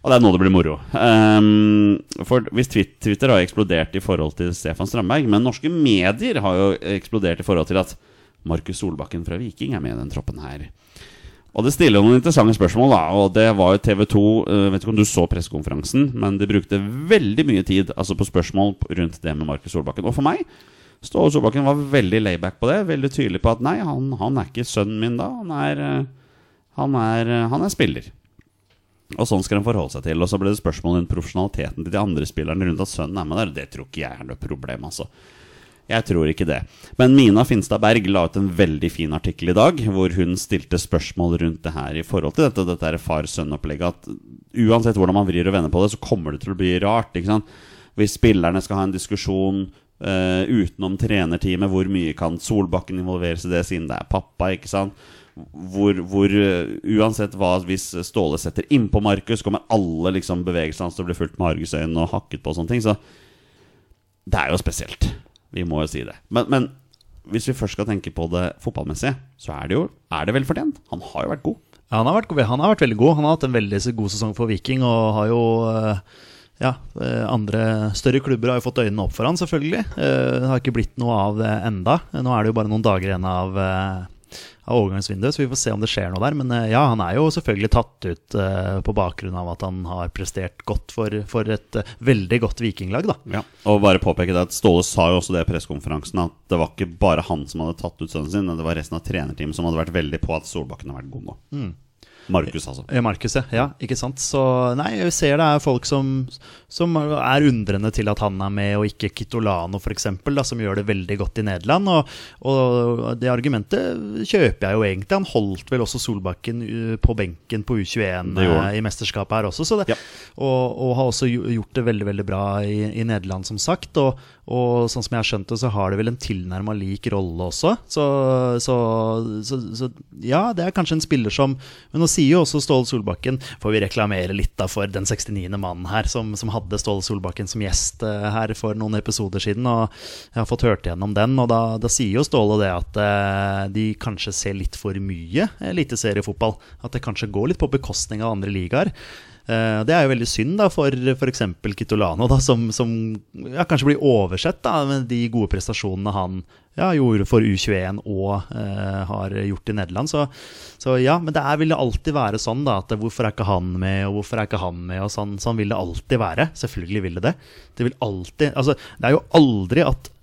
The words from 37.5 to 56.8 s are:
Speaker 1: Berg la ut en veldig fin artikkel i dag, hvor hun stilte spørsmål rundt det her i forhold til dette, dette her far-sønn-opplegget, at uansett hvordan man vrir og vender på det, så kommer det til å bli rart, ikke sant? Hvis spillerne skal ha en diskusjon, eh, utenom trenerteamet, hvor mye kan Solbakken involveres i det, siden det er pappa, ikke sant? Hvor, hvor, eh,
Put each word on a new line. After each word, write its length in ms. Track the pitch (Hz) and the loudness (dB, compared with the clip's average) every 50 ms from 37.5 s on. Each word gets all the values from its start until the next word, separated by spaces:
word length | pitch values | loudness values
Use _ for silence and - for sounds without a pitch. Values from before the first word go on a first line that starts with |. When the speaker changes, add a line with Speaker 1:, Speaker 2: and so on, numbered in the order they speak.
| 127 104 95 - 104 104 | 2 0 2 0 0 2
Speaker 1:
Berg 240 | 110 107 113 117 98 92 | 4 4 4 4 2 2
la 140 | 98 95 85 | 2 2 2
ut 120 | 82 - 95 | 2 0 0
en 80 | 98 95 87 | 0 0 4
veldig 320 | 85 98 82 78 73 80 82 - | 4 4 4 4 0 -2 -4 -2
fin 180 | - 82 76 | -4 -4 -4
artikkel 380 | 78 82 - 95 82 - 82 87 | -4 -2 -4 -4 -4 -2 0 2
i 60 | 90 107 | 4 6
dag, 180 | 117 160 175 147 117 107 | 6 6 4 2 -2 0
hvor 220 | 95 95 95 90 85 | 2 2 2 2 2
hun 220 | 95 90 85 90 87 | 0 0 0 0 -4
stilte 400 | - - 104 82 - _ 90 87 | -2 -4 -4 -4 -2 _ -2 -2
spørsmål 540 | - - - 80 - - - 92 87 85 85 80 | 0 0 -2 -2 -2 -2 -4 -2 0 0 2 2
rundt 180 | 85 82 80 - - | 0 -2 -2 -4 -8
det 80 | 82 78 | -8 -8
her 240 | 76 69 71 73 80 | -6 -8 -6 -6 -8
i 60 | 80 | -6
forhold 320 | - - 92 76 73 - - | -2 -2 -2 -2 0 2 2
til 80 | 160 | 2
dette, 180 | 135 - 98 92 | 2 2 0 -2
dette 220 | 87 87 82 85 | -2 -2 -2 -2
her 100 | 80 80 85 | -4 -4 -4
far-sønn-opplegget, 880 | - - 82 78 76 76 - - 78 73 73 76 - 78 76 73 87 87 | -4 -4 -4 -4 -4 -4 -6 -6 -6 -6 -6 -6 -6 -8 -6 -4 -4 -4
at 180 | 87 _ - - - - - 55 62 - _ _ - 120 | -4 _ -14 -16 -16 -16 -16 -20 -20 -20 _ _ 0 2
uansett 340 | 113 110 117 117 110 117 107 | 4 6 6 6 4 2 4
hvordan 220 | 101 92 90 92 101 | 4 4 4 4 4
man 80 | 101 92 | 2 4
vrir 220 | 85 87 85 95 | 2 2 2 2
og 20 | 98 95 | 2 0
vender 160 | 80 78 80 | 0 2 2
på 80 | 87 | 2
det, 80 | 98 107 | 2 2
så 80 | - - | 0 -4
kommer 320 | - - 120 92 80 76 | -4 -2 -2 -2 -2 -6
det 120 | 73 71 - | -8 -6 -6
til 80 | 92 98 | -6 -4
å 60 | 87 | 0
bli 100 | 95 90 90 90 | 0 2 2 2
rart, 320 | 101 101 110 117 110 - | 2 2 0 0 -2 -2
ikke 220 | - 87 87 98 107 | -6 -4 0 0 0
sant? 160 | 107 104 - - - - - - - - _ _ - | 0 0 -4 -20 -20 -20 -20 -20 -20 -20 _ _ 0
Hvis 160 | 107 104 - | 0 0 2
spillerne 460 | - - 117 104 92 85 85 90 95 - | 4 4 6 6 6 4 2 0 0 -2
skal 140 | - 101 98 | -2 -2 -2
ha 60 | 95 | -2
en 80 | 95 92 | -2 -4
diskusjon, 720 | 92 - - 101 98 - - 95 95 95 95 98 98 95 92 - _ _ _ _ _ | -6 -6 -6 -6 -6 -4 -2 0 0 0 0 0 -2 -4 -6 -10 _ _ _ _ _
eh, 460 | - - 95 95 92 92 92 92 95 - | -4 -2 -2 0 0 0 2 0 0 2
utenom 480 | 123 110 95 87 - - 95 92 95 | 2 2 2 0 -2 -4 -4 -4 -2
trenerteamet, 720 | 92 110 104 104 98 87 82 85 87 - 95 90 87 98 98 | -2 0 0 2 2 2 0 0 -2 0 -2 0 0 0 0
hvor 220 | 95 95 92 95 | 2 0 0 2
mye 220 | 98 92 85 78 73 | 0 0 -2 -2 -4
kan 220 | - 85 82 85 82 | -2 -4 -4 -4 -6
Solbakken 600 | - - 113 104 98 87 87 90 - - 95 92 | -4 0 0 0 2 0 -2 -4 -4 -4 -8 -6
involveres 420 | 90 92 90 87 90 85 82 85 87 | -4 -4 -4 -2 -2 -4 -4 -4 -4
i 60 | 90 | -2
det, 140 | 90 85 - | 0 0 0
siden 240 | - 92 82 82 71 | -2 -4 -6 -4 -6
det 80 | 57 50 | -6 -8
er 100 | - _ | -6 _
pappa, 460 | - 95 - _ _ - 87 92 95 | -4 -4 -4 _ _ -4 -2 -2 -2
ikke 160 | 90 - - | -4 -6 -4
sant? 220 | - 98 98 98 98 _ - - - - - _ _ | -4 -4 -4 -4 -8 _ -20 -20 -20 -20 -20 _ _
Hvor, 600 | - 82 - - 76 90 92 92 98 101 101 98 92 87 | -20 -20 -18 -16 -14 -14 -6 0 2 4 4 4 2 -2
hvor, 220 | 92 95 98 98 98 | 0 2 4 4 6
eh, 460 | 98 104 101 98 92 87 80 52 - - | 6 4 4 4 2 0 -2 -4 -8 -6